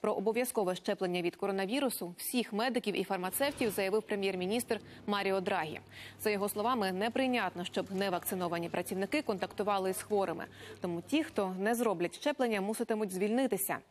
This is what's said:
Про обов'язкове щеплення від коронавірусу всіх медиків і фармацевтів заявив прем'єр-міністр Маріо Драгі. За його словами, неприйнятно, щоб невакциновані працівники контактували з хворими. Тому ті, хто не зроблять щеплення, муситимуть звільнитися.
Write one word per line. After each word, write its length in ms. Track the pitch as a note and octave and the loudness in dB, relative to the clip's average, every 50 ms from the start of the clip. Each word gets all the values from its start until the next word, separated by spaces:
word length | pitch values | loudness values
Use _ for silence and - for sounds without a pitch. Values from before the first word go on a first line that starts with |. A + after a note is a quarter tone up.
Про 120 | - G#3+ G#3+ | 0 0 0
обов'язкове 640 | - G3 G#3+ A3 A#3 B3+ B3 - - G3+ F3+ F#3 | 0 0 0 0 0 -2 0 0 0 0 0 -2
щеплення 460 | F3 - - G#3 G3 G3 F3+ F3 F3+ E3+ | -2 -2 -4 -2 0 0 0 0 0 0
від 140 | F3 - | -2 -2
коронавірусу 760 | - - G3+ G3 G3 G3 F#3 A3+ C#4+ C#4+ B3+ - - G3+ F3 F3+ - | -2 -4 -2 0 0 -2 0 0 0 0 0 -2 -2 -6 -8 -8 -8
всіх 340 | - - - B3 A3 - - | -8 -2 0 0 0 0 0
медиків 480 | G3+ A3+ C4+ A#3 B3 - G#3 F3+ E3+ | 0 0 2 0 0 0 0 0 0
і 40 | F#3+ | 0
фармацевтів 640 | - G3 F#3 F3+ F#3 - - C#4 C#4+ C#4+ - C4 A3 | 0 -2 -2 -2 -2 0 0 0 0 2 0 0 0
заявив 320 | F#3 - G3 F#3+ F#3+ A3 G#3 | 2 2 0 2 2 0 0
прем'єр-міністр 800 | - G#3+ G3+ G3 G3 F#3+ F3+ F3+ F#3 G#3+ B3 A#3+ - A#3 G#3 - - - - - | 0 -2 0 0 0 0 0 0 0 0 0 0 -2 -4 -4 -4 -12 -18 -10 -4
Маріо 340 | - G#3 G3+ G3 G3 F#3+ G3 | -2 0 0 2 2 2 2
Драгі. 400 | F#3 G3+ G3 F3+ D#3 D#3 C#3 - - - - - - - - - - | 2 2 0 0 0 -2 -4 -10 -12 -16 -18 -16 -16 -16 -14 -2 0
За 80 | G#3+ | 0
його 180 | G#3 G3+ G3 G#3 | 2 2 0 0
словами, 440 | - G#3 G#3 A#3 B3+ A#3+ G3+ F#3+ F#3 | 0 0 2 2 2 2 2 2 2
неприйнятно, 720 | F#3 G#3 A#3+ A3+ C4 C4+ B3+ B3 A#3+ G3+ F3+ - F3 F3 | 2 0 0 2 2 2 4 2 2 2 0 -2 -4 -8
щоб 280 | - - G#3 F3 - G3 | -4 -2 -4 -2 -2 0
невакциновані 760 | F#3+ G3 G3+ F3+ F3 - - G#3+ F#3 F3+ F3 E3+ E3+ E3+ E3+ | 0 0 2 2 0 0 -2 -2 0 0 0 0 0 -2 0
працівники 540 | - F#3 F3+ - G3 F#3 G3 G3 - D4+ - | 0 -2 -2 0 -2 -2 -2 0 0 0 0
контактували 680 | - G#3+ F#3 G3 F3+ - - G#3 G3 G3+ G3 F#3+ F#3+ F#3+ | 0 -2 -2 -2 -4 -2 -2 0 2 2 2 2 0 0
з 100 | - - | -2 -2
хворими. 440 | - G#3+ G3+ G3 F3+ D#3+ - - - - - - - - - | 0 2 2 2 2 0 -4 -6 -10 -12 -16 -16 -16 -12 -6
Тому 220 | - F3+ E3+ E3+ F3 | -4 -2 -2 -2 -2
ті, 220 | - - D#4 D#4 | 2 2 2 2
хто 300 | D#4 - - G3+ F#3 F#3 F#3 | 2 0 0 0 0 0 0
не 160 | F#3+ G#3+ A#3+ | 2 2 2
зроблять 400 | A3+ A#3+ A3+ G3 E3 F3 F3 - | 4 2 2 2 2 0 0 0
щеплення, 460 | - - D4 D4 - C4 A#3+ A3 G3+ | 0 -2 -2 0 2 2 2 2 0
муситимуть 520 | F#3+ G3+ A3 - A#3+ - A#3 G#3+ A3 G3+ F#3 | 0 0 0 -2 0 0 0 0 0 -2 0
звільнитися. 680 | F#3 G3 G#3 A3 B3 C4+ B3 - - - - E3+ - - _ | 0 2 2 4 4 4 2 2 0 0 -2 -2 -4 -4 _